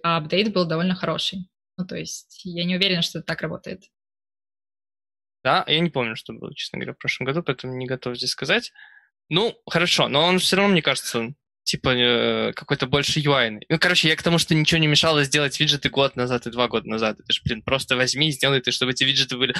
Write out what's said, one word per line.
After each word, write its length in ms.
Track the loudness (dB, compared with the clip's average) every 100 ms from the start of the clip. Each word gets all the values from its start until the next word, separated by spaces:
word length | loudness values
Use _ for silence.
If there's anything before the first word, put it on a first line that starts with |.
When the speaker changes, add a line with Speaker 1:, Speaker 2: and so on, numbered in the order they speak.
Speaker 1:
а 140 | 0 0
апдейт 340 | 0 0 2
был 140 | 0 0
довольно 300 | 0 0 0
хороший. 520 | -2 -2 -4 -6 -12 _ _ -10
Ну, 60 | -8
то 80 | -8
есть 460 | -10 -12 -18 -16 -10
я 180 | -4
не 120 | -2 2
уверена, 260 | 2 2
что 160 | -2 -6
это 60 | -8
так 160 | -6
работает. 400 | -6 -8 -12 -14 -16 _ _ _ _ _ _ _ _ _ _ _ _ _ _ _ 0
Speaker 2:
Да, 180 | 0 2
я 120 | 2
не 100 | 2
помню, 260 | 0 -4 -6
что 180 | -12
было, 200 | -14 -14
честно 240 | -10 -10 -8
говоря, 140 | -10
в 40 | -8
прошлом 260 | -8 -4 -4
году, 160 | -2
поэтому 320 | -4 -6 -6 -8
не 100 | -6
готов 280 | -6 -6 -6
здесь 120 | -6
сказать. 420 | -4 0 0 -2 -14 -20 -20 _ _ _
Ну, 260 | 0 0 -2 -2
хорошо, 400 | 0 2 2 2
но 140 | 4 4
он 140 | 4
все 180 | 2 2
равно, 160 | 4
мне 80 | 4
кажется, 500 | 2 -2 -2 -4 -4 -8 _ _
типа, 260 | -6 -2 0 2
э, 580 | 4 4 2 0 -2
какой-то 340 | -4 -4 -4 0
больше 320 | 0 0 0
ю 120 | 2
ай-ный. 320 | 2 2 -2 -4
Ну, 100 | 0
короче, 300 | 2 4 2
я 60 | 2
к 60 |
тому, 140 | 2 2
что 160 | 4 2
ничего 240 | 4 2
не 80 | 4
мешало 360 | 4 4 2
сделать 360 | 2 2 0 0
виджеты 300 | 0 0 0
год 260 | 2 0 0
назад 300 | -2 -2 -4
и 40 |
два 160 | -2 0
года 200 | 0 -2
назад. 300 | -2 -2 -4
Это 140 | -4
ж, 80 | -2 -2
блин, 180 | -6
просто 320 | -2 -4 0 0
возьми 320 | 0 2 0
и 20 |
сделай 300 | 2 2 2
ты, 100 | 0
чтобы 200 | -2 -2
эти 120 | 0 0
виджеты 320 | 0 -2 0
были... 180 | 0